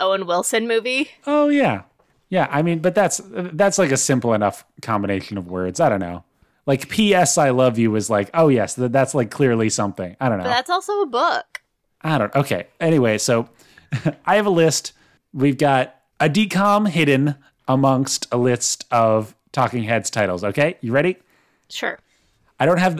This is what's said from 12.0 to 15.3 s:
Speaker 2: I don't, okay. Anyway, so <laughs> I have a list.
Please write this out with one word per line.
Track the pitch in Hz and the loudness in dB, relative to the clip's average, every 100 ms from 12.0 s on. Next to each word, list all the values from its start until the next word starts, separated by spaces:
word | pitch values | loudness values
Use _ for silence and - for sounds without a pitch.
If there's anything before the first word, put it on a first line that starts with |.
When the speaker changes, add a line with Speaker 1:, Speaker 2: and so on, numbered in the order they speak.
Speaker 2:
I | 156 147 | -4 -2
don't, | 104 | 0
okay. | 139 139 90 - - | 0 0 -2 -6 -4
Anyway, | 165 160 117 107 | 0 2 2 0
so | - 117 113 _ _ - - | 0 0 -2 _ _ -20 -10
<laughs> | 123 156 - - | -6 -4 -6 0
I | 202 | 0
have | 208 | 2
a | |
list. | 175 160 - - _ _ _ _ | 2 2 2 -6 _ _ _ _